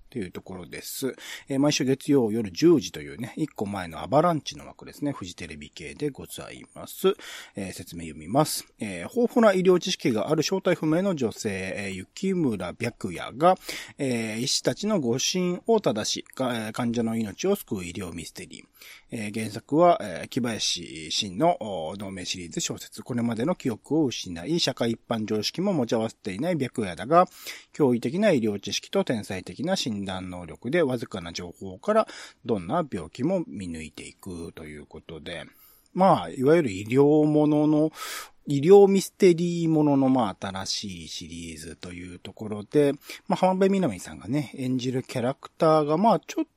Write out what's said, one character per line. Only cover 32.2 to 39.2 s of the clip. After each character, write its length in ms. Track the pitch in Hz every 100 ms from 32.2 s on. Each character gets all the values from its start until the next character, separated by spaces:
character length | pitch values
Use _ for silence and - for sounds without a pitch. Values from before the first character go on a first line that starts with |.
| - - -
ど 140 | 107
ん 80 | 87
な 180 | 160 156
病 180 | 98 78
気 140 | -
も 200 | 139 190 160
見 240 | 107 90
抜 100 | 82
い 100 | 78
て 140 | - 73
い 60 |
く 380 | - 98 87 85
と 120 | 80 78
い 120 | 76
う 80 | 69
こ 160 | 80
と 180 | - 82
で、 260 | 76 85 67 _ _ _ _
ま 300 | 175 190 139
あ、 60 | 85
い 140 | -
わ 120 | 131 170
ゆ 60 |
る 80 | 139
医 140 | 92 107
療 380 | 127 143 151 151
も 220 | 151 151
の 200 | 151 151
の、 240 | 151 156 - - - - _ -
医 120 | 143
療 280 | 147 202 196
ミ 140 | 196
ス 100 | -
テ 220 | -